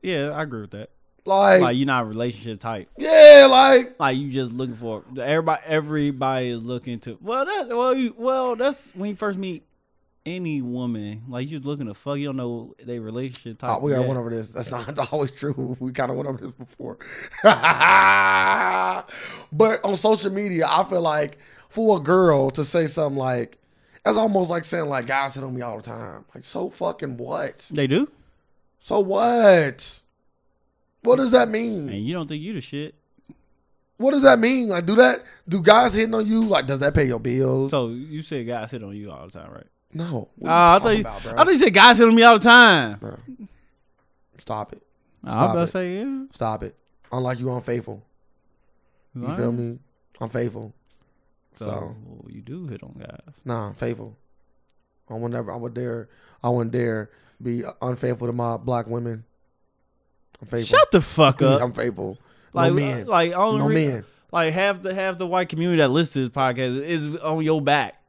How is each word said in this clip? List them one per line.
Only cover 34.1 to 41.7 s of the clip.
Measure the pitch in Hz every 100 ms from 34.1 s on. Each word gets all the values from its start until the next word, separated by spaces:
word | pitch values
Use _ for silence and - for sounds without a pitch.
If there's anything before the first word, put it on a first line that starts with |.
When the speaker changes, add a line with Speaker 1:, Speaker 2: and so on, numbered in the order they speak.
Speaker 2:
does | 277
that | 269 247
mean? | 226 262 233
Like, | 175 170
do | 214
that, | 254 247 - - -
do | 185
guys | 170 214 247
hitting | 196 220 226
on | 214
you, | 226 226
like, | 180 131
does | 139
that | 143 147
pay | 135
your | 120
bills? | 120 123 131 131 135
Speaker 1:
So | 143 120
you | 120 147 151
said | 156 147 117
guys | 120 110
hit | 123
on | 104 101
you | 104
all | 73 82
the |
time, | 85 78
right? | - - _ _
Speaker 2:
No. | 156 170 135 - _
What | 151
Speaker 1:
Uh, |
Speaker 2:
are |
you |
Speaker 1:
I | 170 175 180
thought |
Speaker 2:
talking | - 220
Speaker 1:
you, |
Speaker 2:
about, | 156 104
bro? | -
Speaker 1:
I | -
thought | 330
you | 330
said | 285